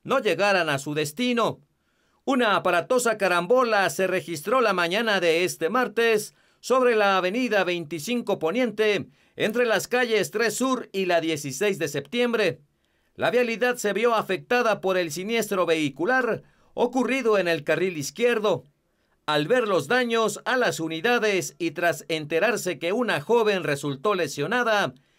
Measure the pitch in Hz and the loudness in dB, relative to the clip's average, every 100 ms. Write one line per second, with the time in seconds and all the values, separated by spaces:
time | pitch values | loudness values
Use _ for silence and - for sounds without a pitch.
0 | - 269 208 165 202 185 156 139 151 151 | -2 0 0 2 2 2 2 -2 -2 -4
1 | 147 - 247 233 190 - _ _ _ _ | -4 -2 0 0 0 -2 _ _ _ _
2 | _ _ - 262 220 185 180 175 - 254 | _ _ -2 2 2 2 2 2 2 0
3 | 233 214 185 175 175 254 240 202 175 170 | 2 0 2 2 2 4 4 2 2 0
4 | 185 180 160 156 202 262 226 180 170 202 | 0 0 -4 -8 0 2 2 2 0 0
5 | 220 196 170 165 180 - 160 247 240 226 | 0 2 2 2 0 -2 -2 0 -2 0
6 | 233 214 214 _ _ _ - 254 247 220 | 2 2 -2 _ _ _ 0 2 4 4
7 | 202 190 180 240 240 202 175 175 156 165 | 4 2 0 -2 0 0 0 -2 -6 -8
8 | 180 240 233 190 160 226 240 208 214 185 | -4 -4 -2 -2 0 0 -2 0 0 0
9 | - _ _ - 185 240 240 196 - 247 | -4 _ _ -4 -2 0 0 0 0 0
10 | 240 214 147 220 233 - 262 254 - 190 | 2 0 0 -2 -2 0 -2 -2 -4 -4
11 | 180 170 160 151 143 123 202 156 151 147 | 0 0 0 -4 -6 -2 -2 -2 -4 -6
12 | - 240 247 226 185 - _ _ _ _ | -6 -2 -2 0 -2 -2 _ _ _ _
13 | _ - 147 240 233 214 247 247 208 202 | _ -2 0 2 0 0 -2 0 -2 0
14 | 240 220 - 175 - 247 233 196 190 185 | 2 0 -2 -4 -2 0 2 0 0 0
15 | 170 160 202 233 208 190 170 160 147 147 | -2 -4 -4 -2 -2 0 0 0 0 -2
16 | 190 262 240 - - _ _ - 240 262 | 0 0 0 -4 -8 _ _ -4 -2 0
17 | 240 262 220 202 175 160 147 156 185 156 | 0 0 2 2 2 0 0 0 0 -4
18 | 139 - 240 226 208 156 - _ _ _ | -8 0 0 2 0 -2 -6 _ _ _
19 | _ _ - 151 156 247 214 170 143 247 | _ _ -2 0 2 2 2 0 2 0
20 | 240 226 214 208 - 254 202 156 160 160 | 2 0 0 -2 -2 0 0 -2 -6 -4
21 | 226 240 208 190 - - 165 151 170 156 | 0 0 2 0 -4 -4 -6 0 -2 -2
22 | - 160 151 160 220 202 185 147 170 226 | -4 -6 -2 0 0 0 -4 -4 -2 -2
23 | 220 156 151 233 208 190 147 139 147 135 | 0 -2 2 2 2 0 -2 -4 -4 -2
24 | 214 190 160 - 156 247 233 208 156 - | -2 0 -2 -4 -2 0 0 0 0 -6
25 | _ | _